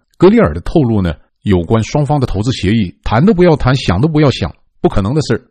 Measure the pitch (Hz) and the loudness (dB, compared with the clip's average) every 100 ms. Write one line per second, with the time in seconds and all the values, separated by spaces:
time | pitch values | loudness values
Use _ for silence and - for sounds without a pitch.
0 | _ - 180 233 90 80 - 165 120 107 | _ 2 4 4 0 -2 -4 -2 0 0
1 | 87 78 _ _ 104 90 82 113 107 147 | -2 -6 _ _ -2 0 0 -2 -2 -2
2 | 143 147 123 95 117 - 92 113 90 - | -2 -2 -2 -2 -4 -2 0 0 -2 -4
3 | - 110 196 175 175 147 127 135 - 98 | -2 2 2 4 2 2 0 -2 0 0
4 | 160 151 143 - 76 - _ _ 175 - | 0 2 0 0 -6 -10 _ _ -2 0
5 | 98 151 - 117 _ | -2 -2 -2 -4 _